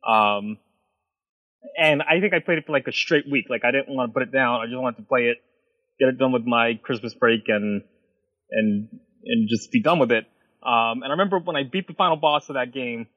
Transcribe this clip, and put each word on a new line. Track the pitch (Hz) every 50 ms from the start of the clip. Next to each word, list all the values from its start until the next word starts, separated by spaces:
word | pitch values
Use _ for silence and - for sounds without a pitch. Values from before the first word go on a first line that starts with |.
| -
Um, | 113 113 107 107 104 104 101 101 107 107 - _ _ _ _ _ _ _ _ _ _ _ _ _ _ _ _ _ _ _ _ - - -
and | 160 160 156 151 143 151
I | - 160 175
think | 190 208 175
I | 170
played | - - 170 156
it | 151
for, | -
like, | 151 139 123
a | 131 120
straight | - - - 165 147 143 143
week. | 139 131 101 -
Like, | 127 113 -
I | 120
didn't | 127 135 135 - 139
wanna | 131 123 117 110
put | 135 127
it | 117
down. | 123 135 131 120 120 120
I | 113
just | 117 123
wanted | 127 127 123 117
to | - 107
play | _ 135 123 120
it, | 120 120 - _ _ _ _ _ _ _ _ _ _ _ _
get | 135 131
it | 127
done | 127 135 131
with | 127 120 113
my | 123 120 117 117 117 117 110 _
Christmas | - 131 110 - 117 -
break, | - - 117 113 110 -
and, | - 110 104 104 104 104 101 - _ _ _ _ _ _ _ _ _ _ _ _ _
and, | - 110 110 107 202 101 107 - - - _ _ _ _ -
and | - 120 117 110 107
just | 117 107 - -
be | - 120
done | 104 151 170 170
with | 135 113
it. | 117 113 110 _ _ _ _ _ _ _ -
Um, | 131 120 117 117 113 113 123 127
and |
I | 135
remember | 143 170 196 196 190 185
when | 165 180 160
I | 139 139
beat | 123 - 190 190
the | - 170
final | - 190 175 160
boss | 151 156 151 147 147 - -
of | 143
that | 135 123 123 120
game | 135 127 120 117 113 117 113 _